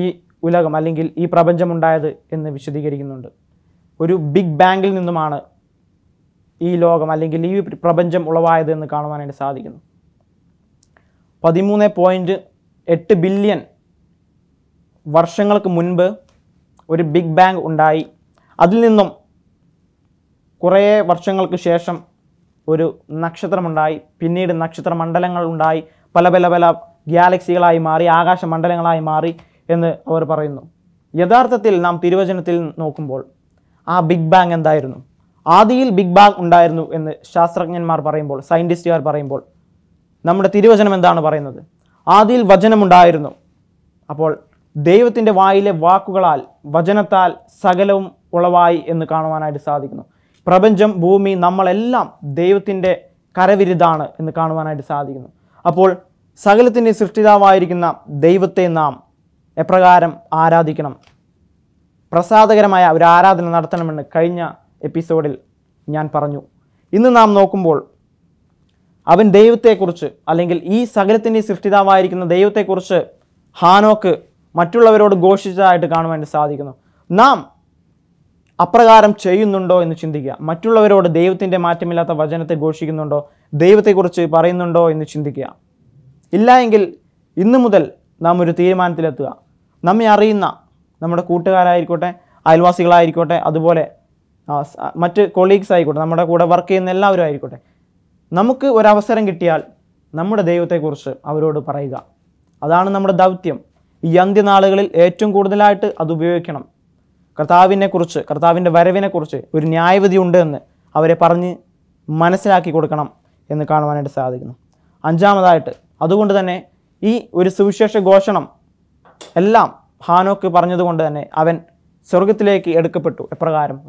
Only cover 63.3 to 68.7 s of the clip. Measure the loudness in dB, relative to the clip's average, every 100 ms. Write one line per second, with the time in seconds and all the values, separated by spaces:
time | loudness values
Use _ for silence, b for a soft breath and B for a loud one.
63.3 | 2 0 -4 -4 -6 -6 -8 -6 -2 -2
64.3 | -4 -10 -12 _ _ -10 -8 -4 -4 -4
65.3 | -8 _ _ _ _ -10 -8 -6 -4 -4
66.3 | -8 -14 _ _ _ _ 0 4 6 6
67.3 | 4 2 0 -2 -2 -6 _ _ _ _
68.3 | _ _ _ _